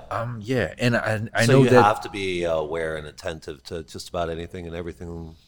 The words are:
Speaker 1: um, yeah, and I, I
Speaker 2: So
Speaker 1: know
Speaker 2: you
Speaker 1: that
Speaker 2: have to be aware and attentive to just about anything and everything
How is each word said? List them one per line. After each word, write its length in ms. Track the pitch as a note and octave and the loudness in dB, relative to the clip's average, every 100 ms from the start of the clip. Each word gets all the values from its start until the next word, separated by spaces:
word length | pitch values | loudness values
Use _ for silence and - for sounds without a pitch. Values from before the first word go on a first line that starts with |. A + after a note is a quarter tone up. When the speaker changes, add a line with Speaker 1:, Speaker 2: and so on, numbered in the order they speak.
| - | -6
Speaker 1:
um, 300 | G2+ A#2 A#2 | -6 -6 -8
yeah, 320 | G2+ C3 F2+ - | -4 -2 -2 0
and 180 | B2 A#2 | 0 2
I, 320 | - G#2+ A#2 | 0 -2 -2
I 120 | - A#2 | 2 6
Speaker 2:
So 60 | |
Speaker 1:
know 100 | C3+ | 8
Speaker 2:
you 60 | B2 | 8
Speaker 1:
that 120 | B2 | 8
Speaker 2:
have 160 | G#2 A2 | 6 4
to 80 | - | -2
be 340 | G#2 F#2+ F2 | -4 -2 0
aware 520 | E2+ D#2+ D2+ E2 D#2+ D#2 | 0 0 -2 -4 -4 -6
and 120 | D2+ | -10
attentive 540 | - F#2 D#2+ - D2 | -10 -10 -8 -10 -14
to 200 | - F2 | -10 -10
just 240 | D#2 F#2+ - | -10 -14 -8
about 220 | F2+ E2 | -4 -4
anything 380 | E2 E2+ F#2 E2+ | -4 -8 -10 -10
and 80 | E2+ | -10
everything 600 | E2+ D#2+ E2+ E2+ E2 D#2+ | -10 -10 -12 -12 -12 -16